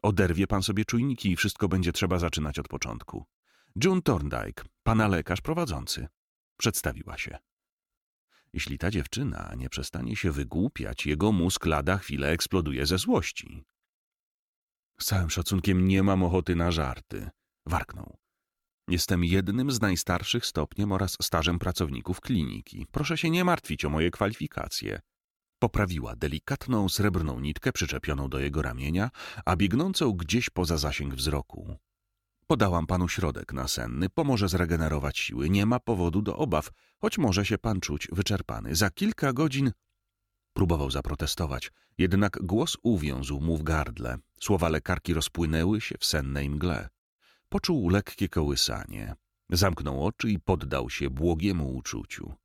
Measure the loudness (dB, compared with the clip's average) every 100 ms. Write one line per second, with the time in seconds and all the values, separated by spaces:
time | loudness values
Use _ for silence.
0 | 2 4 4 4 2 2 0 -2 0 0
1 | 0 0 0 2 0 0 0 2 2 2
2 | 0 2 0 -2 -4 -4 -8 -6 -6 -8
3 | -10 -14 -14 _ _ _ _ 0 2 4
4 | 4 2 0 -2 -6 -10 -16 _ 2 4
5 | 4 2 0 -4 -2 -2 -2 -4 -6 -6
6 | -8 _ _ _ _ _ -2 0 -4 -6
7 | -10 -10 -10 -12 _ _ _ _ _ _
8 | _ _ _ _ _ -8 -6 -2 0 0
9 | -2 -4 -4 -4 -8 -8 -8 -8 -8 -6
10 | -6 -2 -2 -2 -2 0 -2 -2 -8 -4
11 | -2 2 4 4 2 2 0 2 2 -2
12 | -2 -2 0 0 2 0 0 0 0 0
13 | 2 2 0 -6 -12 -16 -18 _ _ _
14 | _ _ _ _ _ _ _ _ _ _
15 | 0 0 2 -2 0 0 4 4 6 6
16 | 6 4 4 2 2 0 2 0 -2 -4
17 | -10 -10 -10 _ _ _ -4 -4 -4 -12
18 | -14 -18 _ _ _ _ _ _ -2 0
19 | 2 2 4 4 2 0 0 2 2 0
20 | 0 -2 0 -2 -2 -2 -4 -2 0 0
21 | 0 -2 0 0 2 0 -2 -2 -2 -2
22 | -4 -6 0 0 0 -4 -12 -14 -8 -4
23 | -2 0 0 2 2 2 -2 -2 0 2
24 | 2 2 -2 -2 -8 -6 -6 -6 -6 -8
25 | _ _ _ _ _ _ 0 2 2 0
26 | -4 -4 -4 -4 -4 -6 0 0 2 2
27 | 2 2 0 -2 -4 -2 -2 -2 -4 -4
28 | -2 -2 -2 -2 -2 -2 -2 -4 -2 0
29 | -2 -4 -14 -6 -2 2 4 4 2 2
30 | 2 0 0 0 0 -2 0 2 0 -2
31 | -4 -2 -2 -2 -4 -12 -12 -12 _ _
32 | _ _ _ _ _ 4 4 4 2 2
33 | 2 0 -2 -2 -6 -6 -4 -4 -4 -2
34 | 0 2 2 2 2 2 2 2 2 0
35 | -2 -4 -4 -2 2 4 4 2 0 2
36 | 2 2 0 -2 0 0 -2 -14 _ _
37 | -2 2 2 2 2 0 0 -2 -2 -6
38 | -4 -2 0 -2 -4 -8 -4 2 0 2
39 | -4 0 -2 2 0 2 0 -2 _ _
40 | _ _ _ _ _ 0 2 2 0 -2
41 | -4 -4 -4 -2 -2 -4 -8 _ _ 0
42 | 2 4 2 0 0 0 0 0 2 2
43 | 0 -2 -4 -2 0 0 0 0 -2 -6
44 | -6 -8 _ _ 0 2 4 0 0 -4
45 | 0 0 0 0 2 2 2 0 -2 -4
46 | 0 0 -2 -2 -2 0 0 -2 -6 _
47 | _ _ _ _ _ -4 0 0 4 2
48 | 2 -4 -2 2 0 2 0 -2 -8 -10
49 | -10 -12 _ _ _ 4 4 2 -4 0
50 | -2 -2 -2 -2 2 0 0 -4 -4 -2
51 | -4 0 2 2 0 0 -2 -4 -6 -8
52 | -8 -12 -12 -14